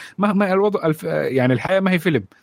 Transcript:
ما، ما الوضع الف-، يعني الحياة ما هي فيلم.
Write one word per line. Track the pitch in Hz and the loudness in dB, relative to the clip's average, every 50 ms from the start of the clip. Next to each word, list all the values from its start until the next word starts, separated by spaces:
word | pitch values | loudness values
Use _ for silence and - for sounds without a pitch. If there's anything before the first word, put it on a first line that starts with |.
| - - - - | -20 -16 -4 -2
ما، | 202 208 | 0 0
ما | 196 196 208 185 | 2 0 0 2
الوضع | 190 190 202 214 196 185 - | 2 2 2 0 0 0 -2
الف-، | 160 156 160 175 | -2 -2 -2 -4
يعني | 165 156 151 147 135 131 131 123 127 | -4 -4 -2 -2 0 0 2 2 2
الحياة | 127 117 - - 190 190 | 2 0 0 0 0 0
ما | 190 185 | 2 2
هي | 185 170 | 0 0
فيلم. | - 185 151 120 98 - - _ | 0 0 0 0 -2 -4 -16 _